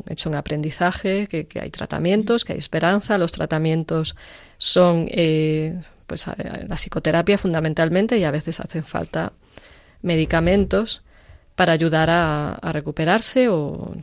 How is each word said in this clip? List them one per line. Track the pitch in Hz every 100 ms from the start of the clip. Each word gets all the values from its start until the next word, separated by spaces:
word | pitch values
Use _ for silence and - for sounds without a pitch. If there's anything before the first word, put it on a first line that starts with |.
| -
hecho | 160 165
un |
aprendizaje, | 147 - 151 151 - 175 180 190 196 202
que, | 165 156
que | -
hay | -
tratamientos, | - - 151 165 208 220 233
que | -
hay | -
esperanza. | 147 160 165 202 - 208
Los | 170
tratamientos | - 156 156 160 160 160 165 156 - - - - -
son, | - 185 180 170 160
eh, | - 165 156 156 156 156 175 160 - -
pues, | - -
a-, | - - - -
la | 180
psicoterapia | - - - 165 175 202
fundamentalmente, | 190 165 160 156 160 180 220 233
y |
a | 160
veces | 147 165 160
hacen | - 185
falta | - 170 165 165 165 - _ - - - - -
medicamentos | 185 160 156 165 170 202 190 190 220 - - - - - _
para | - 175
ayudar | 165 165 156 160
a, | 170 160 151 147
a | - 165
recuperarse | 151 151 147 160 214 - 262 247
o, | 170 147 - - -